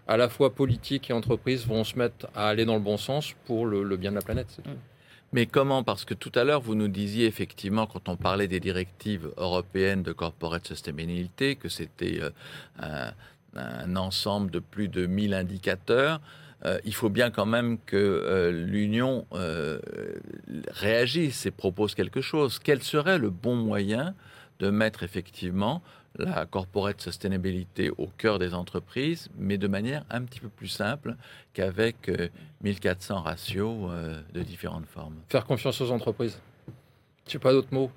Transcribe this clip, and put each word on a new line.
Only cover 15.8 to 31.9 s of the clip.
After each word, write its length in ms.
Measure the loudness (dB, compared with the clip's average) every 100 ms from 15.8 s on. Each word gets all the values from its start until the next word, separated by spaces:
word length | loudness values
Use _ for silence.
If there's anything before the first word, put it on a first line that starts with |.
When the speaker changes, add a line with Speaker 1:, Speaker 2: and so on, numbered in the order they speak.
| 2 4 4 0 -6 -20 -20 -6 -2
Speaker 2:
Euh, 120 | -2
il 100 | -2
faut 140 | 0 2
bien 220 | 4 2
quand 160 | 2 2
même 320 | 2 0 -2 0
que, 100 | 2
euh, 560 | 4 2 2 4 4
l'Union, 760 | 2 0 0 2 2 2 0 -4
euh, 480 | -4 -2 -2 -2 -4 -8 -8 -8 -10 -12 -14 -10 -10 -8
réagisse 800 | -2 2 4 4 2 0 0 -4
et 40 |
propose 440 | -2 -2 2 0
quelque 260 | 0 -2 -2
chose. 380 | 0 2 2 2
Quel 240 | 2 2
serait 340 | 2 2 4 4
le 140 | 2
bon 260 | 0 0 2
moyen 580 | 2 2 2 0 -2 -6 -14 -20 -18 -2
de 100 | 2
mettre 340 | 4 2 0
effectivement 800 | -6 -4 -8 -6 -4 0 0 -2 -6 -20 -16 -6
la 260 | -4 -2
corporate 560 | -2 -2 -2 0 0 -2
sustainability 880 | -6 -4 -2 0 0 -2 -4 -2 -2 -2
au 120 | -6
cœur 300 | 0 2 2
des 140 | 0
entreprises, 800 | -2 -4 -6 -6 -4 -2 -2 -8 -6
mais 180 | -2 0
de 120 | 0
manière 360 | 0 -2 -4 -6
un 100 | -6
petit 180 | -8 -10
peu 120 | -14
plus 180 | -12 -8
simple 480 | -2 -2 -2 -6 -10 -12 -20 -12
qu'avec, 560 | -2 0 2 2